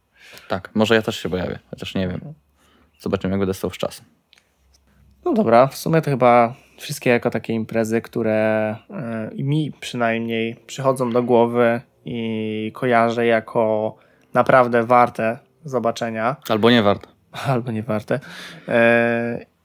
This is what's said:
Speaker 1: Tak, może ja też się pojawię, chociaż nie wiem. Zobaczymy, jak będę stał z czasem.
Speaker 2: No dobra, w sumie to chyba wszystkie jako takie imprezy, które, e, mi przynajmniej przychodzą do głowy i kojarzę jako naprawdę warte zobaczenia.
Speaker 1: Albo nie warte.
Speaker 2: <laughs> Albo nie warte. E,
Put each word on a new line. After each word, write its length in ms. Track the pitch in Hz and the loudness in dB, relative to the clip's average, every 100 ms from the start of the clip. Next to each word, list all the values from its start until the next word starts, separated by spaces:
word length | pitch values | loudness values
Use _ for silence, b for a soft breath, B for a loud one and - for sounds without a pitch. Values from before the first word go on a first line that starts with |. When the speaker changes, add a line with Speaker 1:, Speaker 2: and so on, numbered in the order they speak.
| _ B B B - | _ B B B -8
Speaker 1:
Tak, 220 | 98 - | -8 -4
może 200 | 107 107 | 0 4
ja 80 | 113 | 4
też 140 | 110 - | 2 -4
się 80 | 90 | -4
pojawię, 300 | 90 87 - _ | -4 -4 -8 _
chociaż 240 | - - | -16 -8
nie 140 | 98 90 | -4 -4
wiem. 120 | 90 - - _ _ _ _ _ _ | -6 -12 -18 _ _ _ _ _ _
Zobaczymy, 320 | - 95 92 | -6 -4 -2
jak 80 | 98 | -2
będę 140 | 95 | -2
stał 160 | 95 90 | -4 -6
z 80 | - | -6
czasem. 260 | - - _ _ _ _ _ _ _ _ _ _ _ _ | -8 -8 _ _ _ _ _ _ _ _ _ _ _ _
Speaker 2:
No 80 | 359 | -2
dobra, 340 | 240 147 117 139 | 0 2 2 0
w 100 | - | -2
sumie 260 | 165 160 | -2 -2
to 80 | 147 | 0
chyba 440 | 123 123 120 117 127 b - | 0 4 4 2 -4 b -16
wszystkie 320 | - 143 131 | -12 -4 0
jako 200 | 120 120 | 0 0
takie 220 | 113 - | -4 -4
imprezy, 480 | 113 110 113 110 113 | -6 -4 -4 -2 -2
które, 360 | - 123 110 107 110 110 107 107 - | -4 -4 -2 0 0 0 -2 -6 -12
e, 400 | 196 117 113 110 | -12 -8 -8 -8
mi 380 | - 139 151 151 - | -6 -2 -2 -2 -8
przynajmniej 760 | - 123 117 113 113 113 113 - - | -8 -2 0 0 -2 -2 -4 -6 -14
przychodzą 440 | - 135 131 123 | -4 0 0 0
do 120 | 120 | 0
głowy 580 | 120 117 117 120 117 117 - _ | 4 4 4 4 2 0 -6 _
i 680 | - 120 113 110 110 107 107 | -10 -6 -4 -4 -4 -4 -6
kojarzę 520 | - 127 117 117 113 117 | -4 2 4 4 2 2
jako 680 | 113 - 120 110 110 110 b b b _ | 2 0 0 0 0 -2 b b b _
naprawdę 480 | 123 120 131 120 120 | 2 6 6 6 2
warte 560 | 113 123 120 - 113 120 _ _ | 4 4 4 2 -4 -4 _ _
zobaczenia. 720 | 151 131 117 - 117 110 113 143 - | -6 -2 -2 -2 -4 -4 -4 -4 -2
Speaker 1:
Albo 220 | 110 113 | 2 4
nie 120 | 120 | 6
warte. 260 | 101 98 - _ _ | 4 2 -4 _ _
Speaker 2:
<laughs> 140 | - - | -8 -4
Albo 220 | 123 120 | -2 -2
nie 100 | 110 | -6
warte. 380 | 107 107 - 127 B B B B - | -4 -4 -2 -6 B B B B -2
E, 760 | 120 117 117 117 117 117 - - _ | 4 4 4 2 0 -4 -6 -12 _